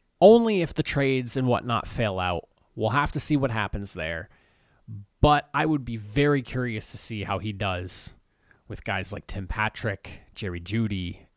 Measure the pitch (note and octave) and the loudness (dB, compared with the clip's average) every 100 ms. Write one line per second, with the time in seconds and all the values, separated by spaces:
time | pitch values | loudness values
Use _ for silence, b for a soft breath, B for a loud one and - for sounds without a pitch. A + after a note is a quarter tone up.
0 | _ - F#3+ A#3 A3+ G3+ D#3+ - - C#3+ | _ 6 10 10 8 2 0 -2 -2 0
1 | C3+ C3 A#2+ C3+ B2+ A#2+ B2 A2+ - - | 2 2 0 0 2 2 2 -2 -2 -2
2 | A2 F#2 F2+ E2+ - _ _ - G#2+ C3 | -2 0 -2 -2 -6 _ _ -4 0 4
3 | D3 D#3 - D3 C3 A2 G2 G#2 G2+ F2+ | 2 2 2 4 2 0 -2 -4 -8 -6
4 | D#2+ E2 - b b b b b b G#2 | -6 -6 -8 b b b b b b -16
5 | G2+ _ D3+ D3 - C#3 D#3 D3+ A#2 A2+ | -16 _ 4 4 0 -2 0 -2 -4 -10
6 | G#2 A#2 D3 C#3+ A#2+ B2+ B2 G#2+ - - | -4 0 2 2 -2 -4 -4 -4 -8 -8
7 | - A2 F#2+ G2 G#2 G2 G2+ F2+ F2+ - | -8 -6 -4 -4 -4 -4 -4 -4 -4 -6
8 | - - _ b b b b G2+ - G2 | -8 -12 _ b b b b -10 -6 -4
9 | F2+ G2 - G#2+ F#2 - A2 - A#2 G2 | -6 -10 -10 -8 -6 -2 -2 -2 -6 -6
10 | - - - - G2+ F2 E2+ A2 A2 G2 | -10 -20 -20 -10 -8 -8 -6 -2 -2 -2
11 | F2 - - | -6 -10 -18